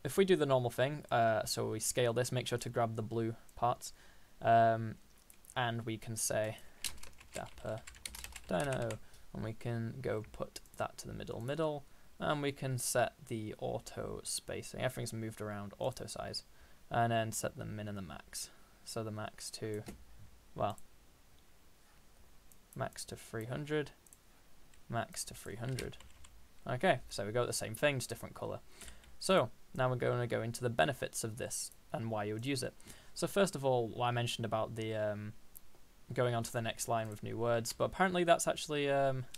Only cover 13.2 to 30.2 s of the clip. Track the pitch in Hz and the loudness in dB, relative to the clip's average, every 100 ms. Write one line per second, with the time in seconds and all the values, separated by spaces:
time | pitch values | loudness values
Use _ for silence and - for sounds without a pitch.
13.2 | - 113 107 - 127 120 - - - 53 | -6 -4 -4 -4 -4 -4 -6 -6 -6 -6
14.2 | - - - 92 - - 127 127 120 113 | -6 -6 -4 -8 -6 -4 -2 -2 -4 -4
15.2 | 110 110 107 104 101 - 127 - - - | -6 -6 -6 -6 -8 -4 -4 -2 -6 -8
16.2 | 110 - - - - - - 143 123 113 | -6 -8 -10 -16 -20 -18 -4 2 4 4
17.2 | 113 107 131 - 107 107 107 101 87 - | 0 -2 -4 -4 -8 -6 -6 -8 -8 -12
18.2 | - - - - - - - 117 110 107 | -12 -10 -10 -12 -20 -18 -8 -6 -4 -4
19.2 | 107 - - - 110 107 - - - - | -6 -8 -12 -6 -4 -4 -6 -12 -14 -16
20.2 | - - - - 110 101 - - - - | -16 -18 -12 -2 -2 -2 -10 -18 -20 -20
21.2 | - - - - - - - - - - | -20 -20 -20 -20 -20 -20 -20 -20 -20 -20
22.2 | - - - - - 98 117 - - 110 | -20 -20 -20 -20 -14 -6 -6 -6 -10 -12
23.2 | - 113 113 143 147 151 139 - - - | -8 -6 -4 -4 -2 0 -2 -6 -20 -20
24.2 | - - - - - - - 117 - - | -20 -20 -20 -18 -18 -16 -6 -4 -4 -6
25.2 | - - - 117 120 131 - - - - | -8 -8 -10 -6 -4 -4 -4 -8 -14 -16
26.2 | - - - - - 127 190 147 - - | -16 -18 -18 -12 -4 2 4 4 2 -6
27.2 | 101 120 123 - 131 110 147 135 - - | 0 2 2 2 -2 2 4 4 0 -6
28.2 | - - 110 101 - - - - - - | -10 -8 -6 -6 -10 -14 -14 -14 -14 -4
29.2 | - 185 123 - - - 127 123 127 123 | 4 6 4 0 -8 0 2 2 2 2